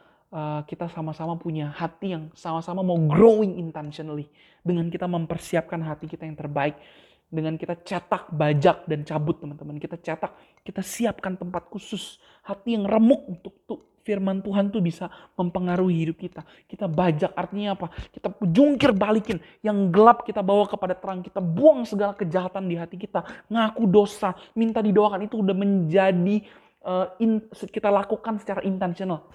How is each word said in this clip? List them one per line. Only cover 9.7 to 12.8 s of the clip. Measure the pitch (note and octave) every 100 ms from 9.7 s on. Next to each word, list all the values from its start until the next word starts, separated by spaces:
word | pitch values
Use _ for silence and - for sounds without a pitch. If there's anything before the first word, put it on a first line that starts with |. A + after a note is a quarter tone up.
| D3
Kita | D3+ E3+
cetak, | - D#3+ - - _ _
kita | - F#3+
siapkan | F#3+ - A#3 - F#3+
tempat | F#3 F3+ F3+ -
khusus. | G3 - G3+ - - _ _ -
Hati | - A#3+
yang | A3+